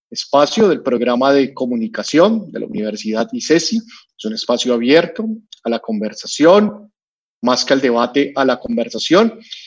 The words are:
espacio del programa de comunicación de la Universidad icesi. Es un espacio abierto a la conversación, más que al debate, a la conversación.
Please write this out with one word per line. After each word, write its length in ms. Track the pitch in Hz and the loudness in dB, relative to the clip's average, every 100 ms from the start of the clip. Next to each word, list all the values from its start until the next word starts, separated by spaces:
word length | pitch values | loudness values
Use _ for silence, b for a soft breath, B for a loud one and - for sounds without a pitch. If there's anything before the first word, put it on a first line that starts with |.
| _ | _
espacio 580 | 117 - 139 147 - 208 | -14 -2 2 2 2 2
del 140 | 139 | 2
programa 500 | - 120 120 120 135 | -2 -2 0 0 2
de 200 | 139 131 | 2 0
comunicación 960 | 135 123 120 110 - - 151 190 226 180 | -4 -4 -4 -4 -6 -2 2 2 2 -6
de 100 | - | -10
la 40 | - | -8
Universidad 640 | - 107 104 110 107 117 | -6 -6 -6 -4 -4 -4
icesi. 460 | 123 - 165 - 226 | -4 2 2 2 -4
Es 480 | - - _ - 110 | -6 -14 _ -12 -10
un 80 | |
espacio 400 | 110 - 123 123 | -6 -2 -2 0
abierto 520 | 120 117 156 175 - 220 220 _ - | 0 4 4 2 -4 -6 -8 _ -10
a 60 | 117 | -6
la 80 | 117 | -4
conversación, 1120 | - 107 104 - - - 156 196 208 - - _ _ _ _ _ | -4 -6 -6 -10 -10 2 6 6 4 -2 -18 _ _ _ _ _
más 220 | 120 123 | -2 0
que 100 | - | 0
al 80 | 131 | 0
debate, 520 | 131 117 120 143 143 143 | 2 2 0 0 -2 0
a 80 | |
la 140 | 135 123 | 0 -2
conversación. 800 | - 117 117 110 - 175 226 - B B | -2 -4 -4 -6 2 4 2 -2 B B